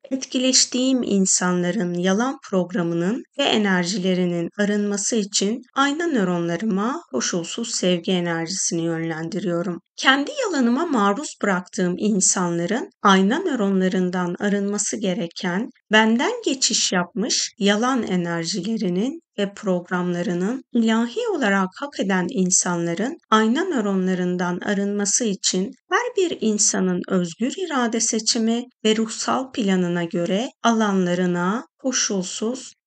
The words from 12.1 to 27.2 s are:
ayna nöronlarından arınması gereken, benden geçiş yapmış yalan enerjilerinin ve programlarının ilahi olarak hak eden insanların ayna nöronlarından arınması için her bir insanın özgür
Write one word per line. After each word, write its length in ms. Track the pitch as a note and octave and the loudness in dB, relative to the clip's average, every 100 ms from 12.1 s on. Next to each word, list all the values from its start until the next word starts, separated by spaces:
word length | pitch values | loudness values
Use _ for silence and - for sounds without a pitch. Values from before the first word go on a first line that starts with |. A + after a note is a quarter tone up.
| G#3 - - F3 E3+ F3 A3 G4+ _ | 2 2 2 0 0 -2 -2 -6 _
ayna 380 | G#3+ F#3+ F#3+ D4 | 4 6 4 2
nöronlarından 960 | F#4+ B3 G3 F#3+ F#3 F#3 F3+ F3+ F3 F3 | 0 0 0 2 2 2 0 0 -4 -2
arınması 580 | G3+ G3+ G3+ G#3 - E4+ | -2 0 0 -2 -4 -4
gereken, 720 | G3+ F3+ E3+ - F3+ F3+ B3+ - - | -2 -2 -4 -6 -4 -4 -4 -10 2
benden 400 | G#3+ A3 A3+ D#4+ A#4+ G#4 | 4 6 4 0 -2 -2
geçiş 460 | C4 - G#3 - | 0 0 0 0
yapmış 600 | F#3 F3 - A#3+ - - - | 0 -2 -2 -2 -2 -4 -2
yalan 440 | G3 G#3 B3 C4 | 0 2 2 0
enerjilerinin 1200 | G#3+ F3+ E3+ E3+ E3 F#3+ F3+ A3+ F3+ F3 A#3+ E4 - - | 0 -2 -2 -2 -4 -4 -4 -2 -2 0 -2 -4 -10 -6
ve 160 | G3+ | -6
programlarının 1120 | G3 G#3 F3+ F3 F3+ F3+ F3 F3 F3 F#3+ C4 - | -4 -2 -2 -2 -2 0 -2 -2 -2 -2 -4 -2
ilahi 460 | A#3+ A3 A3+ A#3 D#4+ A#4+ F4+ | 0 2 2 0 -2 -2 0
olarak 340 | A3 G3 F#3 - | 2 2 0 -4
hak 200 | C#4+ - | -8 -4
eden 280 | G3 F#3 F3 | 0 0 0
insanların 880 | F#3+ F#3 F3+ F#3+ F3 E3+ E3+ A3+ E4+ - | 0 2 2 0 0 -2 -2 -4 -4 2
ayna 340 | A3 A3 B3+ | 4 4 2
nöronlarından 960 | F#4+ C#4+ G#3 F#3+ F#3 F#3 F3+ F3+ F3+ F3 | 0 0 0 0 2 0 0 0 -2 -2
arınması 640 | - G3+ G3+ G3+ G3+ - | -2 -2 0 0 0 0
için 480 | A#3 G3 - F#3 G3 - - | 0 -2 -2 0 -2 -6 -2
her 260 | G4 B4 A#4+ | -2 0 0
bir 200 | F4 - | 0 0
insanın 600 | A3 G#3 - G#3 F#3 F3+ - | 0 2 2 2 0 0 0
özgür 460 | F#3+ | 0